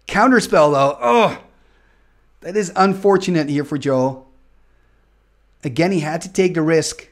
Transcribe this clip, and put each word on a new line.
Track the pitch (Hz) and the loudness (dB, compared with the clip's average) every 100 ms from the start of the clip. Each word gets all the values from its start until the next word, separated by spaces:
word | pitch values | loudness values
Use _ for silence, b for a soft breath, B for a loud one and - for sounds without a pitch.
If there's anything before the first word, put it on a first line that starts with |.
| - | -6
Counterspell, | 190 247 247 - 185 151 | 0 4 2 2 4 4
though. | 143 139 143 | 4 0 0
Ugh. | 123 240 196 123 - _ _ _ _ _ _ _ _ _ | 0 2 2 -2 -18 _ _ _ _ _ _ _ _ _
That | - 202 | -6 -4
is | 190 190 | -4 0
unfortunate | 196 190 202 190 190 170 143 | 0 2 2 2 0 -2 -2
here | 143 | -4
for | 143 147 | -4 -6
Joe. | 139 131 131 131 - _ _ _ _ _ _ _ _ _ _ _ _ _ | -2 0 -2 -4 -18 _ _ _ _ _ _ _ _ _ _ _ _ _
Again, | 151 120 170 | -10 -2 -2
he | 190 | 0
had | 151 165 | -4 -8
to | 190 | -8
take | - 185 165 | 0 0 0
the | |
risk. | 156 160 151 - - | 0 0 0 -8 -18